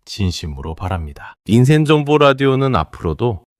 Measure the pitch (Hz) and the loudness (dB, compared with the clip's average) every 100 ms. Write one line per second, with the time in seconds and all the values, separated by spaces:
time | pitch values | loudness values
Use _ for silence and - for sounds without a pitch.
0 | - - 95 85 82 69 78 80 95 92 | -16 -6 -4 -4 -10 -12 -12 -10 -8 -6
1 | 78 71 - - - 113 127 156 151 151 | -8 -14 -20 -14 0 2 4 4 2 0
2 | 143 151 143 135 139 131 135 117 76 - | 2 4 4 4 2 0 0 -2 -4 -6
3 | 87 76 120 104 _ | -6 -4 -4 -6 _